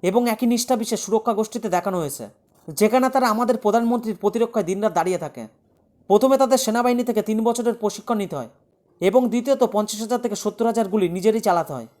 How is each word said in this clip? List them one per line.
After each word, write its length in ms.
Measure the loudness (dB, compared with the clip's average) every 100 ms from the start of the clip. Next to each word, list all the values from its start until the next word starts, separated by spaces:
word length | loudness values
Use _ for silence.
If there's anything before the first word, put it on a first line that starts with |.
এবং 180 | 0 0 0
একই 180 | 0 0
নিষ্ঠা 280 | 0 0 -2
বিশেষ 240 | 0 -4
সুরক্ষা 320 | -2 -2 0
গোষ্ঠীতে 340 | -2 -2 -6 -2
দেখানো 280 | -2 -2 -4
হয়েছে, 260 | -4 -8 -14 _ _ _ -14
যেখানে 400 | 0 2 4 2
তারা 180 | 2 2
আমাদের 280 | 0 0 2
প্রধানমন্ত্রীর 640 | 2 2 2 0 -2 -2
প্রতিরক্ষায় 460 | -2 0 0 0 -2
দিনরাত 240 | 0 0
দাঁড়িয়ে 260 | 0 0 -2
থাকে। 200 | -6 -10 -16 _ _ _ _ _ _
প্রথমে 260 | 4 6 4
তাদের 220 | 4 2 2
সেনাবাহিনী 380 | 0 2 0
থেকে 180 | 0 -2
তিন 180 | 0 0
বছরের 320 | 0 0 -2 -2
প্রশিক্ষণ 360 | -4 -6 -4 -4
নিতে 180 | -4 -8
হয় 120 | -10 _ _ _ _ _
এবং 200 | 2 2 2
দ্বিতীয়ত 320 | -2 0 2 2
পঞ্চাশ 260 | 0 -4 -6
হাজার 220 | -4 -4
থেকে 120 | -4 -4
সত্তর 300 | -6 -2 -2
হাজার 200 | 0 0
গুলি 200 | 0 0
নিজেরই 320 | 0 0 0
চালাতে 300 | 2 0 0
হয়। 140 | -8 -12 _